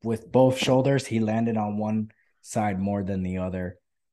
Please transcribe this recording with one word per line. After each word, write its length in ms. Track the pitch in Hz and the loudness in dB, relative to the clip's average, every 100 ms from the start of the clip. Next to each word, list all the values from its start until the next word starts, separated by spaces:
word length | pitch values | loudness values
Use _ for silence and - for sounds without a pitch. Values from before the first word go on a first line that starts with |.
with 280 | 113 110 - | -6 -6 0
both 260 | 123 131 131 | 4 4 4
shoulders, 480 | - 131 135 139 - | 2 2 4 2 0
he 120 | 113 | -2
landed 380 | 110 110 117 110 | 0 0 0 0
on 200 | 104 104 | -2 -4
one 340 | 107 110 107 _ _ _ | -2 -2 -4 _ _ _
side 380 | - 120 107 95 | -8 -2 -2 -2
more 240 | 98 101 | -2 -2
than 200 | 95 98 | -2 -4
the 160 | 92 92 | -4 -4
other. 380 | 92 92 90 - _ _ _ | -4 -4 -8 -10 _ _ _